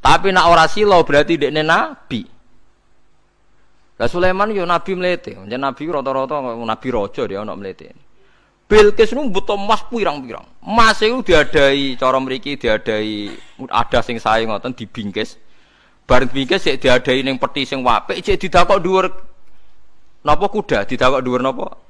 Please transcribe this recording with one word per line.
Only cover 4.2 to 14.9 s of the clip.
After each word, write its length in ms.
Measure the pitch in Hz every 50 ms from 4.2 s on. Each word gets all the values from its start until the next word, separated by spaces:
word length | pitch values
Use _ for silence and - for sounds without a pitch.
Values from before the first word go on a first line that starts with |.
| 185 185 185 190 202 214 220
yo 80 | 196 175
nabi 320 | 175 175 170 170 - 190
mlete. 400 | 180 180 180 175 170 - - -
Njen 240 | 92 95 104 113 127
nabi 240 | 139 139 123 - 143
rata-rata 560 | 160 175 147 127 135 135 135 131 131 151 147
nabi 480 | 135 127 117 117 117 113 110 - - 127
raja 340 | 120 117 101 98 - - 131 98
dia 160 | 95 98 104
ana 80 | 107 82
mlete. 400 | 98 101 95 90 - - - - - - - - - _ _ _ _ _ _ _ _ _
Bilqis 480 | _ 208 214 208 208 208 - 220 214 240
nu 160 | 262 302 247
mbutuh 320 | 175 190 - - 208 202
emas 240 | 202 202 220 208 - - 240
pirang-pirang. 540 | 233 196 175 147 147 131 120 104 - - - - - -
Emas 380 | 180 208 226 226 220 214 - 220
iku 160 | 214 240 262 202
diadai, 720 | - 170 156 147 - - 156 139 139 135 143 139 139 127 117
cara 160 | 135 131 131 135 135
mriki 320 | 131 127 131 - 143 143
diadai, 760 | 139 - 117 107 107 - - 110 107 107 110 107 104 104 101 - - - - - - 131 127
ada 320 | - 107 117 - - 120
sing 160 | 113 - 120
sae 300 | 113 - 113 107 113 113
ngoten 260 | 110 107 101 - 123 127
dibingkis. 640 | - 113 98